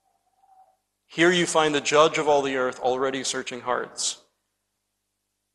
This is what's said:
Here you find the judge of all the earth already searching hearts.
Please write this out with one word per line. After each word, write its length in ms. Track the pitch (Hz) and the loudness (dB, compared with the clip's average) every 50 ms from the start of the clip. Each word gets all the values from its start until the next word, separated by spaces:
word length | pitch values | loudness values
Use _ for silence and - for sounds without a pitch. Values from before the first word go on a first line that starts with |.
| _ _ _ _ _ _ _ _ _ _ _ _ _ _ _ _ _ _ _ _ _ | _ _ _ _ _ _ _ _ _ _ _ _ _ _ _ _ _ _ _ _ _
Here 260 | _ - - 165 175 | _ -2 2 2 4
you 160 | 185 180 170 156 | 4 2 0 0
find 260 | - 160 156 156 147 | 2 2 2 2 0
the 80 | 143 | 0
judge 380 | 123 - 147 147 156 165 156 156 | 0 2 4 6 6 4 4 0
of 80 | 151 151 | 0 2
all 160 | 147 143 135 | 2 2 2
the 120 | 135 135 | 0 -2
earth 240 | 131 127 127 120 - | -2 -2 -2 -4 -4
already 440 | - 127 127 127 135 135 131 131 127 | -4 -4 -2 -2 -2 -4 -4 -4 -6
searching 380 | - - 131 123 - 131 120 | -6 -6 -8 -8 -8 -12 -10
hearts. 600 | 117 123 120 - - - - - - - - - _ _ _ _ _ _ _ _ _ _ _ _ _ _ _ _ _ _ _ _ _ _ _ _ _ _ _ | -6 -4 -4 -4 -4 -8 -8 -8 -6 -6 -8 -10 _ _ _ _ _ _ _ _ _ _ _ _ _ _ _ _ _ _ _ _ _ _ _ _ _ _ _